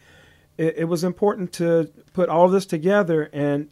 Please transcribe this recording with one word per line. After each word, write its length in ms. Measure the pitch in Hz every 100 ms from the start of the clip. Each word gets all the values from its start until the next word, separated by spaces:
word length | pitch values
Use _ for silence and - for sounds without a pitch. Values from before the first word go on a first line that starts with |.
| _ - - _ _ -
it, 200 | 160 151
it 60 |
was 180 | 165 170
important 500 | 180 180 208 226 180
to 360 | - 170 165 156 - _
put 160 | 185 175
all 200 | 156 180
this 180 | 190 185
together. 640 | 165 170 208 175 160 151
And 360 | 147 143 143 147